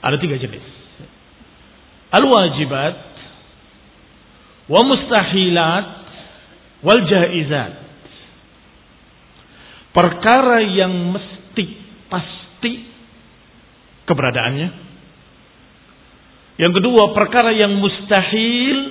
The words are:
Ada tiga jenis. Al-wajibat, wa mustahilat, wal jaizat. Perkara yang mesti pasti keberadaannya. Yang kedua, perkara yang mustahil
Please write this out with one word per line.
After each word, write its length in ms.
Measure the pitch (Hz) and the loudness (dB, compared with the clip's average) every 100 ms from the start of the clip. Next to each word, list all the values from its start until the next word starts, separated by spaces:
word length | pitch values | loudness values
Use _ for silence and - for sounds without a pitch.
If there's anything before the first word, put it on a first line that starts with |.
Ada 160 | 127 143 | -2 -2
tiga 240 | 170 135 | -4 -6
jenis. 240 | 120 104 - - - - - - _ _ - _ - - - _ _ | -8 -14 -20 -20 -20 -20 -20 -20 _ _ -20 _ -20 -20 -20 _ _
Al-wajibat, 840 | 190 277 240 180 135 147 135 147 180 - - - - - _ _ _ _ _ _ _ _ _ _ _ _ | 2 4 4 2 -2 -4 -4 -6 -8 -18 -20 -20 -20 -20 _ _ _ _ _ _ _ _ _ _ _ _
wa 140 | 156 | 2
mustahilat, 1040 | 254 269 - 226 180 190 185 170 160 175 190 - - - - - - - _ _ | 4 2 0 0 0 0 0 2 0 -2 -4 -14 -20 -20 -20 -20 -20 -20 _ _
wal 200 | 151 226 | 2 2
jaizat. 680 | 175 190 175 175 143 147 104 - - - - - - _ _ _ _ _ _ _ _ _ _ _ _ - - - - | 4 2 2 -2 -4 -4 -6 -12 -20 -20 -20 -20 -20 _ _ _ _ _ _ _ _ _ _ _ _ -20 -20 -20 -2
Perkara 720 | - 175 165 202 247 262 233 | 2 2 2 2 4 4 2
yang 500 | 220 190 185 185 175 | 2 0 0 -2 -4
mesti 500 | 185 - - - - 185 - - - - | -6 -10 -20 -12 -8 -6 -8 -20 -20 -10
pasti 640 | 180 - - - - 240 240 - - - - - _ _ _ _ _ _ _ - | -8 -8 -16 -20 -8 -8 -8 -16 -20 -20 -20 -20 _ _ _ _ _ _ _ -6
keberadaannya. 600 | 147 131 120 117 135 175 - - - - _ _ _ _ _ _ _ _ _ _ _ _ _ _ - | -2 -2 -2 -4 -4 -8 -10 -20 -20 -20 _ _ _ _ _ _ _ _ _ _ _ _ _ _ -2
Yang 120 | 165 180 | 0 2
kedua, 320 | 208 240 208 | 2 4 4
perkara 400 | 208 214 240 233 | 2 0 2 2
yang 240 | 220 208 202 | 2 0 0
mustahil 1000 | 196 - - 202 175 220 226 240 254 269 277 | -2 -4 -2 -2 0 -2 -2 -2 -2 -2 -6